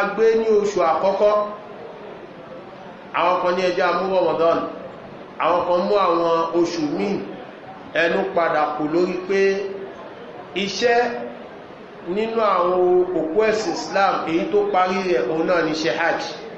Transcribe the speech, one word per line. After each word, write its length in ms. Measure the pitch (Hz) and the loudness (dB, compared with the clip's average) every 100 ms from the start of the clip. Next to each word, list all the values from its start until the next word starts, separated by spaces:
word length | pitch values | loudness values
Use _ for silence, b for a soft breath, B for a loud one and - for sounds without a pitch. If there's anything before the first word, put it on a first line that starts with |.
| 196 | 2
gbé 200 | 202 226 | 2 4
ní 120 | 226 220 | 4 4
oṣù 320 | 208 196 180 | 4 4 2
àkọ́kọ́? 540 | 165 156 196 196 208 208 208 - - - - - - - - - - - - - - - - | 2 2 2 4 4 4 0 -8 -14 -16 -16 -14 -16 -16 -16 -18 -16 -16 -16 -16 -16 -16 -6
Àwọn 260 | 139 180 185 | 0 2 2
kan 160 | 180 | 0
ní 80 | 185 | 0
ẹ 80 | 180 | 0
jẹ́ 140 | - | 2
a 80 | 180 | 2
mú 200 | 175 190 | 2 0
Ramadan. 440 | 185 170 156 165 - - - - - - - - | 2 2 4 2 2 -2 -10 -14 -14 -16 -16 -14
Àwọn 260 | - 151 175 | -2 0 2
kan 180 | 180 180 | 2 0
mú 140 | 196 | 2
àwọn 440 | 208 180 170 170 165 165 | 2 4 2 2 2 2
oṣù 300 | 170 165 170 147 | 2 0 0 -2
míì. 320 | 175 202 190 - - - - - - - | -2 -2 -2 -6 -12 -14 -16 -18 -16 -6
Ẹnu 300 | 156 170 190 190 | 0 2 0 0
padà 320 | 175 160 156 151 | 0 2 2 0
kò 140 | - | -2
lórí 320 | 151 165 185 175 | 0 2 0 -2
pé 180 | - 196 196 196 - - - - - - - - - | -2 2 2 2 -4 -8 -12 -14 -16 -16 -16 -16 -10
iṣẹ́ 460 | 185 196 - 240 233 240 - - - - - - - - - | -6 -4 0 2 4 2 -2 -10 -12 -16 -18 -18 -18 -18 -14
nínú 340 | 170 196 226 226 | -6 -2 0 0
àwọn 640 | 208 185 180 180 180 180 180 | 2 2 2 4 6 4 4
òpó 280 | 165 156 202 | 0 0 2
ẹ̀sìn 300 | 220 - 170 | 2 2 -2
Islam, 420 | 156 - 190 190 - | -4 -2 2 2 2
èyí 180 | 156 165 | 0 0
tó 140 | 196 208 202 | 2 2 2
parí 300 | 190 185 196 | 2 2 0
rẹ̀, 200 | 185 165 - | 0 0 0
òun 200 | 160 175 | 0 2
náà 160 | 175 | 2
ni 100 | 156 | 2
ṣe 180 | 151 160 | 0 -2
hajj. 320 | 147 165 143 - - - | 0 0 0 -4 -10 -12